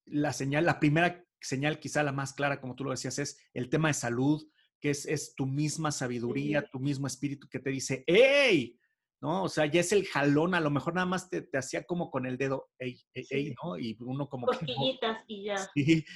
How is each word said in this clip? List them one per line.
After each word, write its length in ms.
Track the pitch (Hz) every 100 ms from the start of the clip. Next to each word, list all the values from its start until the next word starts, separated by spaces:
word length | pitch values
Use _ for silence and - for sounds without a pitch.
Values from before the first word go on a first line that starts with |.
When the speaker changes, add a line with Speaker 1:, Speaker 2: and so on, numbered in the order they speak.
Speaker 1:
la 280 | - 151 147
señal, 320 | - 139 147
la 160 | 170 -
primera 440 | 151 156 175 175 _ _
señal, 380 | - 135 147 156
quizá 220 | 131 151
la 100 | 147
más 200 | 135 135
clara, 280 | - 143 139
como 140 | 127
tú 100 | 123
lo 60 | 135
decías, 280 | 127 131 139
es 200 | 143 - _
el 160 | - 123
tema 180 | 156 156
de 60 |
salud, 480 | 143 120 120 139 151 - _ _ _
que 100 | 143
es, 160 | 143 -
es 280 | 151 -
tu 120 | - 135
misma 460 | 143 151 156 151
sabiduría, 680 | - 127 120 120 139 143 147
Speaker 2:
Sí. 60 | 143
Speaker 1:
tu 80 | 127
mismo 260 | 139 135 135
espíritu 420 | - 139 135 -
que 100 | 127
te 100 | 135
dice, 340 | 135 - 131 -
¡ey! 720 | 190 269 285 262 165 113 - _ _ _ _
¿No? 220 | 143 185
O 40 | 165
sea, 160 | - 151
ya 140 | 170
es 120 | 175
el 140 | 208 185
jalón, 480 | 139 143 143 175
a 60 | 175
lo 100 | 151
mejor 240 | 143 170
nada 120 | 175 180
más 220 | 180 -
te, 140 | 170
te 160 | - 135
hacía 260 | - 170
como 260 | - 175 160
con 140 | 131
el 140 | 127 127
dedo, 320 | 135 135 - -
¡ey, 240 | 127 123 _
ey, 140 | 127 -
ey! 200 | 139 143
Speaker 2:
Sí. 60 | 127
Speaker 1:
¿no? 160 | 160 175
Y 180 | 120 110
uno 280 | 120 135 139
como 180 | 131 247
que 160 | 233 165
no. 0 |
Speaker 2:
Cosquillitas 580 | 247 269 262 226 220 -
y 180 | 202
ya. 260 | 208 196 190
Speaker 1:
Sí, 320 | 147 139 160 -